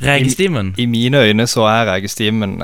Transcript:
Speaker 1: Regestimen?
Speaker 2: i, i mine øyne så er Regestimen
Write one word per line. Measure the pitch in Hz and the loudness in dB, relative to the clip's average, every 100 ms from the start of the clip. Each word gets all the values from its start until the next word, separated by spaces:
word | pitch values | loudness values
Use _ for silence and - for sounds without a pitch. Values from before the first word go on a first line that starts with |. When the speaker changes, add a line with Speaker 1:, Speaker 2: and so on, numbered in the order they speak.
Speaker 1:
Regestimen? | 127 143 131 127 190 143 95 95 | -2 0 0 0 -2 -2 -4 -4
Speaker 2:
i, | |
i | 120 | -2
mine | 113 123 139 | 0 2 4
øyne | 110 107 120 | 4 4 2
så | 127 107 | 2 2
er | 113 110 | 2 0
Regestimen | 95 98 - 107 110 101 92 | -2 -4 -4 -2 -2 -2 -6